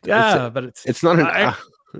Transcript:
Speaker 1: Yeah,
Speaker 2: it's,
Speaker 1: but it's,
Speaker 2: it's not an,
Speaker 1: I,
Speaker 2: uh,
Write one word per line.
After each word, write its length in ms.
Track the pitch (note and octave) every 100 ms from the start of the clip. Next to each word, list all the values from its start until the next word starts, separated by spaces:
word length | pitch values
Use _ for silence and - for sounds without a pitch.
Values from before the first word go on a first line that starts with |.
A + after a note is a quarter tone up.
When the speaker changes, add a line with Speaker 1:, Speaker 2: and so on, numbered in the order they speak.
| -
Speaker 1:
Yeah, 400 | G#3 A3 F3 B2
Speaker 2:
it's, 60 |
Speaker 1:
but 100 | B2 B2+
it's, 200 | - -
Speaker 2:
it's 160 | A#2
not 140 | E3 E3+
an, 60 | D3
Speaker 1:
I, 180 | E3+ G#3
Speaker 2:
uh, 100 | - - _ _